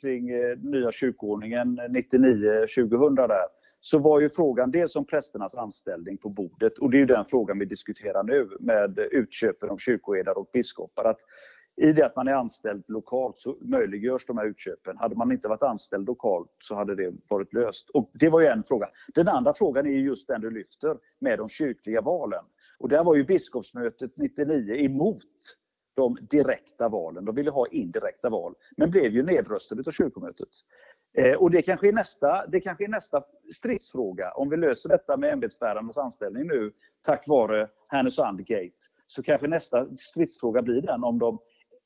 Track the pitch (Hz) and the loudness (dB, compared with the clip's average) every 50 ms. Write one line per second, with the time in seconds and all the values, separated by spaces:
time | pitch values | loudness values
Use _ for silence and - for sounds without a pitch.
0 | - 135 127 123 123 123 123 120 123 120 123 135 - 143 143 131 123 113 - - | -6 -4 -4 -4 -4 -4 -2 -2 -2 -2 -2 -4 -6 -4 -2 0 0 0 -2 0
1 | 135 127 110 - 110 104 104 104 107 110 117 120 123 123 123 123 120 120 123 127 | -2 -2 -2 -2 -4 -4 -4 -4 -4 -6 -4 -2 -2 -2 -2 -4 -4 -4 -4 -4
2 | 120 - 131 131 131 131 120 104 104 107 107 110 110 110 - 131 120 104 117 120 | -2 2 4 6 6 6 6 6 4 4 4 4 2 2 2 0 2 2 4 4
3 | 143 147 139 131 127 113 104 95 90 - _ _ _ _ _ _ - - - 151 | 4 4 4 4 4 4 2 2 0 -2 _ _ _ _ _ _ -4 2 2 4
4 | 139 156 151 147 151 147 - - 165 139 120 120 127 131 131 175 175 151 - 151 | 6 6 6 6 4 4 2 2 0 2 2 2 0 2 2 0 0 0 -2 -4
5 | 139 - 160 147 135 - - 104 101 95 - 123 117 104 - - - 101 90 82 | -4 -2 -4 -4 -4 -4 -10 -10 -10 -10 -8 -10 -10 -10 -12 -12 -10 -10 -10 -8
6 | 85 95 98 - - 107 98 104 95 82 _ - 110 110 - - 143 131 120 139 | -8 -12 -12 -10 -10 -10 -8 -6 -8 -8 _ 0 0 0 0 2 0 4 6 6
7 | 139 127 127 110 101 - 131 127 110 95 98 101 101 92 104 - - - 101 - | 6 6 4 2 2 0 0 0 0 0 -4 -4 -4 -6 -8 -12 -10 -12 -12 -8
8 | 104 101 92 98 104 110 135 143 120 95 98 - - 117 110 104 101 98 92 104 | -6 -4 -2 -2 0 0 0 0 0 -2 -6 -6 -2 0 2 2 2 0 -2 -4
9 | 107 - - 139 107 - - - 120 107 92 - 104 85 - - - 127 117 95 | -4 0 0 0 -2 -2 -4 -2 -2 -2 -2 -2 -6 -8 -8 -6 -2 -2 -2 -2
10 | - - 101 92 92 95 - 101 98 _ - 123 117 - - - 85 - - - | -2 -2 -2 -2 0 -2 -4 -4 -4 _ -2 -2 -2 -2 -6 -12 -14 -12 -6 -2
11 | 113 113 110 - _ _ - - - - - _ _ _ - - 156 156 151 156 | 0 0 -2 -2 _ _ -20 -20 -20 -20 -20 _ _ _ -2 2 4 4 6 6
12 | 147 120 - - 127 135 139 135 123 110 - - - 107 104 98 - - 110 110 | 4 2 2 -2 0 0 0 0 -2 -4 -8 -8 -6 -6 -6 -6 -8 -10 -10 -10
13 | - - 123 131 127 113 - _ - 120 - - 127 120 135 127 113 95 98 104 | -8 -4 -4 -2 -4 -4 -8 _ -10 -10 -10 -10 -6 -2 0 0 0 -2 -4 -4
14 | 107 127 131 123 - - 117 113 107 107 101 - - 95 85 - - 95 92 - | -4 -2 -4 -4 -4 -6 -6 -4 -4 -4 -6 -8 -10 -12 -12 -10 -12 -12 -8 -4
15 | 117 113 98 113 117 127 131 127 - 107 107 - 143 131 113 101 - - 98 98 | -4 -4 -2 0 0 0 0 0 -2 -4 -2 0 0 -2 -2 -4 -8 -6 -6 -6
16 | 98 110 120 - - 110 95 85 85 _ _ _ - - 107 101 104 101 98 95 | -4 -4 -6 -2 0 0 0 0 -2 _ _ _ -12 -8 -6 -4 -4 -4 -4 -4
17 | 95 90 87 - _ - 104 98 98 - - 117 120 107 101 - - _ - 147 | -4 -6 -6 -10 _ -4 -4 -4 -4 -2 -2 -2 -2 -2 -4 -8 -10 _ -2 -2
18 | 107 - - 117 151 160 156 165 160 143 123 110 104 - 139 107 101 - _ - | -2 0 0 2 4 6 6 6 6 6 4 2 0 -2 -2 -2 -2 -6 _ -20
19 | - - - 156 175 196 170 131 123 147 147 - 214 160 120 135 143 143 139 135 | -12 -2 2 2 2 4 2 2 2 0 2 2 0 2 2 0 0 0 0 0
20 | 135 139 123 98 - - 127 110 107 113 113 107 92 _ - - - 156 151 - | 0 0 -2 -4 -4 -6 -6 -4 -4 -8 -8 -10 -12 _ -12 -6 -4 -4 -4 -4
21 | _ _ _ - 135 135 110 98 110 107 - - 156 135 113 _ - 110 113 110 | _ _ _ -4 -2 -2 0 -2 -4 -8 -4 -4 -2 -2 -4 _ -6 -2 -2 0
22 | 104 147 180 170 - 107 95 87 - _ _ _ _ _ _ - - 120 139 156 | 0 0 -2 -2 -2 -6 -6 -8 -10 _ _ _ _ _ _ -8 -2 2 2 4
23 | 170 175 156 143 135 131 190 - - - - 123 95 - - 120 120 113 - - | 6 6 6 6 6 4 2 0 0 -2 -8 -8 -8 -8 -8 -4 -4 -4 -4 -6
24 | 131 123 - - 147 131 - 151 147 147 156 139 110 98 113 143 147 135 135 139 | -12 -10 -6 -6 -6 -4 -2 -2 -2 0 0 0 0 -2 -2 0 0 0 0 0
25 | 160 226 190 190 _ _ _ _ - - - _ _ _ _ _ _ _ - 135 | 0 0 -2 -4 _ _ _ _ -20 -20 -20 _ _ _ _ _ _ _ -2 0
26 | 131 120 120 - - - 147 147 135 131 113 - _ _ _ - 117 113 107 98 | 0 0 0 -4 -4 0 2 4 4 4 0 -4 _ _ _ -2 -2 -2 -2 -2
27 | 82 80 78 87 98 110 110 139 143 151 139 139 120 - - 302 101 85 - 110 | -6 -6 -8 -8 -8 -4 -4 -2 -2 0 0 0 -2 0 -2 -6 -6 -4 -6 -4
28 | 104 95 - - - 123 110 92 85 90 - _ _ _ - - 151 170 180 196 | -6 -6 -8 -4 -4 -4 -2 -2 -6 -8 -14 _ _ _ -2 0 0 4 4 4
29 | 143 113 107 123 139 180 180 135 107 - 107 95 - - 110 120 131 160 151 - | 4 4 2 2 2 2 2 0 0 -2 -6 -8 -8 -8 -10 -8 -8 -6 -2 0
30 | - 143 - 98 - - - - - _ - - _ _ _ _ _ _ _ _ | -2 -2 -2 -8 -14 -14 -12 -14 -16 _ -16 -20 _ _ _ _ _ _ _ _
31 | _ _ - - 127 127 143 - 185 175 175 170 156 185 185 170 196 202 214 226 | _ _ 0 2 4 4 6 6 4 6 6 4 2 2 0 2 2 2 2 2
32 | - - - - 139 143 170 196 - 165 160 185 190 190 175 156 202 208 220 202 | -2 -4 -4 0 0 0 0 0 -2 -2 -2 -2 -2 -4 -8 -8 -6 -6 -6 -6
33 | - - - - - _ _ _ _ - - - - 160 - - - - - 127 | -6 -4 -4 -4 -4 _ _ _ _ -20 -18 -8 -6 -4 -4 -4 -6 -10 -6 -6
34 | 117 95 90 92 92 90 - - 139 143 156 170 165 143 120 - - - 190 - | -6 -6 -4 -6 -8 -8 -6 -4 -4 -2 0 2 2 2 0 0 2 2 2 2
35 | - - 139 131 143 151 151 135 117 107 - - 123 110 101 107 113 113 113 147 | 2 0 -2 0 0 0 -2 -2 -4 -6 -6 -4 -4 -4 -4 -4 -6 -8 -6 -6
36 | 139 127 - - 107 98 98 123 151 170 151 123 107 104 - _ _ _ _ _ | -6 -6 -8 -8 -10 -8 -6 -6 -6 -2 -2 -2 -2 -4 -8 _ _ _ _ _
37 | - - 143 - - 143 151 131 110 107 110 107 107 107 _ _ _ - 139 139 | -2 -2 -2 0 2 2 4 4 4 4 2 0 -2 -2 _ _ _ -4 -2 0
38 | 127 127 123 - 139 110 98 92 95 - 113 101 90 90 _ _ _ _ _ _ | 0 0 0 0 -2 -2 -2 -8 -6 -4 -4 -4 -4 -8 _ _ _ _ _ _
39 | _ _ - 135 - - 151 135 143 147 165 160 - - - 120 135 - 254 - | _ _ -14 -8 -2 0 0 0 0 -2 -2 -2 -4 0 -2 -2 -2 -2 -10 -16
40 | - - - 165 165 - - - - 117 110 127 117 123 117 131 156 175 135 120 | -16 -10 -2 -2 -2 -2 -2 -4 -4 0 0 0 0 0 0 0 0 -2 -4 -2
41 | 123 120 120 117 117 117 110 - _ _ _ _ _ _ _ _ _ | -2 -2 0 0 0 0 -2 -4 _ _ _ _ _ _ _ _ _